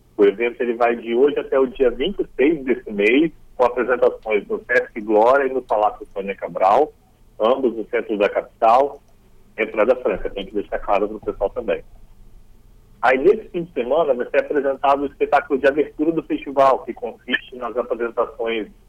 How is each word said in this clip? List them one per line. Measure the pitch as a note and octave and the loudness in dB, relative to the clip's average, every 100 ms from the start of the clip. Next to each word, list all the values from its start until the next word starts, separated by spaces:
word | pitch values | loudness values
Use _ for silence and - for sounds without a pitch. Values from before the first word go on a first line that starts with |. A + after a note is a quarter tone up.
| _ - | _ 2
O | G2+ | 2
evento, | G2 A#2+ A#2 | 4 -2 -2
ele | A#2+ | -4
vai | A#2 A#2+ A#2 | 0 0 0
de | A2 A#2 | -2 2
hoje | C#3+ D3 | 4 2
até | C#3+ C3+ | 0 0
o | C3 | 0
dia | A#2+ B2+ | 2 0
vinte | A2+ D#3+ G3+ | 0 -4 -4
e | - - | -6 0
seis | C#3+ D#3+ | 0 0
desse | C3 A#2 - | -2 -4 -4
mês, | G2+ G#2 C3 E3 - - - | -2 2 2 0 -4 -12 0
com | A#2+ | 0
apresentações | B2 A#2+ A#2+ B2 - A2 G#2 - | 0 -2 2 2 0 -2 -4 -2
no | G#2 - | -6 -2
Sesc | B2 B2 A#2 | -2 -2 -6
Glória | G#2+ G#2+ A#2 C#3 C3+ | 0 4 6 4 2
e | |
no | C3 | -4
Palácio | - A2 G#2 - G#2 | -2 0 0 -2 -10
Sônia | G2+ G2 G2 | -10 -8 -8
Cabral, | - E2+ F#2+ A2+ D3+ - _ _ _ - | -10 0 4 4 2 -4 _ _ _ -2
ambos | A2 C3+ C3 A2 | 0 2 0 -4
no | G2+ | -4
centro | A#2 G#2+ G#2 | -6 -4 0
da | G2+ | 0
capital. | - - _ A2+ B2 C#3+ - _ _ _ - - - | 0 -6 _ 4 4 2 -4 _ _ _ -20 -14 -8
Entrada | A2 A2 G#2+ B2 | -4 2 2 2
franca, | A#2+ F#2 - | 0 -4 -6
tem | G2 F#2+ | -8 -8
que | |
deixar | G#2 - A2 | -8 -6 -6
claro | - G2+ G#2 | -2 -2 -2
pro | G#2+ | -4
pessoal | G#2+ F#2+ G2 | -8 -4 -4
também. | B2+ A2+ D#2+ - - - - - - - - - - _ - | -4 -6 -6 -8 -20 -20 -20 -20 -20 -20 -20 -20 -20 _ -2
Aí, | A#2+ C3+ | 0 4
nesse | D#3+ A3 - | 4 2 -2
fim | F3+ | -10
de | E3+ | -8
semana, | - A#2+ D3+ D3+ | -6 -2 0 0
vai | B2 - | -2 -2
ser | C#3+ | -2
apresentado | C3+ D3 C#3 C3+ C#3 C#3 | -2 -2 -2 -2 0 0
o | C#3 | -2
espetáculo | - C#3+ C#3+ - C3+ | -4 0 0 0 0
de | C#3 | 2
abertura | D3 C#3 - D#3 | 0 -2 -2 -2
do | D#3+ | -2
festival, | - D3+ D3 C3+ C3+ A#2 | -4 -6 -2 2 4 4
que | - | -2
consiste | A2 A2+ - - B2 - B2 | -10 -12 -12 -6 -6 -6 -12
nas | A#2+ A#2+ | -6 -6
apresentações | A#2 A#2 A#2 A2+ A2+ - A#2 A2+ G2+ - | -4 -4 -4 -2 -4 -4 -6 -4 -8 -14